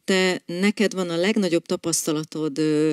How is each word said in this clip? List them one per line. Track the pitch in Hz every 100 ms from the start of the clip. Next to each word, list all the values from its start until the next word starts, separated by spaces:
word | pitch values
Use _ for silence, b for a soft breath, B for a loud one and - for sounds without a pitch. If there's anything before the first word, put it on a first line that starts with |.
te, | - 190 185 175 -
neked | 175 196 - 208
van | 185 175
a | 165
legnagyobb | 185 220 185 165
tapasztalatod, | - 180 170 156 - 151 156 160 156 139
ö, | 156 151 156